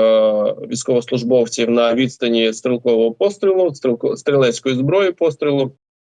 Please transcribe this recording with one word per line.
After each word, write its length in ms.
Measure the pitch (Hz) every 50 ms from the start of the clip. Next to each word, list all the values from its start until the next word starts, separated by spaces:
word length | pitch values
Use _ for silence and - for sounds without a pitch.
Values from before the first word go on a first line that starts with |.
| 110 113 110 110 110 107 107 107 104 104 101 - - 113
військовослужбовців 1000 | 123 117 - - 131 120 117 - 131 120 113 120 131 123 117 113 - - 120 113
на 240 | 120 120 117 117 117
відстані 600 | 123 131 120 - - 127 120 117 117 113 110 110
стрілкового 580 | - - 127 123 120 - 127 117 110 113 113
пострілу, 640 | 110 - - 302 - - - 196 190 185 185 170 143
стрілко-, 420 | - - 131 120 117 - 123 107
стрілецької 600 | - - 147 143 139 131 120 117 - - 135 131
зброї 360 | 123 131 143 175 196 202 185
пострілу, 600 | 175 - 170 160 139 - 160 147 143 139 135 135 135 _ _ _ _ _